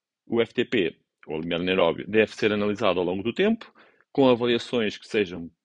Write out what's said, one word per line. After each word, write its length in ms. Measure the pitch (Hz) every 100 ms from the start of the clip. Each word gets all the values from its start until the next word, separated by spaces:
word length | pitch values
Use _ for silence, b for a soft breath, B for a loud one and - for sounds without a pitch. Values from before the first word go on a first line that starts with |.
| _ _ _
o 140 | 117
F 140 | 113
T 100 | - 117
P, 300 | 120 85 - _ _ -
o 100 | 78
limiar 220 | 82 85
anaeróbio, 480 | 90 95 85 76 71
deve 260 | 110 104
ser 180 | - 110
analisado 460 | 104 104 101 107 87
ao 60 | 87
longo 180 | 95
do 100 | 104
tempo, 400 | - 196 226 - b b b b
com 180 | - 131
avaliações 680 | 120 120 120 - 123 107 -
que 100 | -
sejam 440 | 110 95 87 82 -